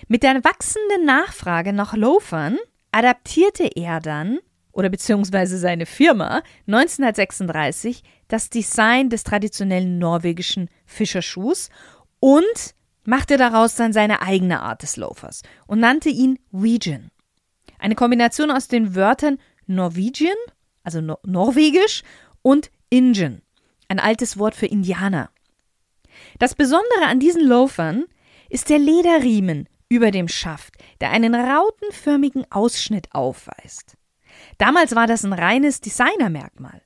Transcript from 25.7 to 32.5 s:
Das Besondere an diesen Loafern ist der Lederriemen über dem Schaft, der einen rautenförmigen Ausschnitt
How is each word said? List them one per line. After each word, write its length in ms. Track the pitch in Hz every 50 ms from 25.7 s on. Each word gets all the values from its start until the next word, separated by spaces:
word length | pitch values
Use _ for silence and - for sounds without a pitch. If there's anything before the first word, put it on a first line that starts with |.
| _ _ _ _ _ _ _ _ _ - - - -
Das 160 | - 240 254 -
Besondere 540 | - 294 247 294 349 440 480 494 381 320
an 120 | - 262 262
diesen 280 | 269 339 349 339 311
Loafern 580 | 262 240 247 262 269 - - 165 160 165 240 339 - _ _ _ _ _ _ _
ist 220 | - - 247 - -
der 100 | 302 294
Lederriemen 880 | 285 294 320 349 339 349 330 311 240 247 220 208 190 180 156 143 151 - _ _ _
über 240 | - 240 240 233 214
dem 160 | 196 185 - -
Schaft, 460 | - - - 175 156 139 - - _ - - _ _ -
der 100 | - -
einen 240 | - 220 233 226 233
rautenförmigen 1080 | 240 240 247 269 302 381 440 - _ 415 415 - - - 294 294 277 285 269 - 269 -
Ausschnitt 600 | -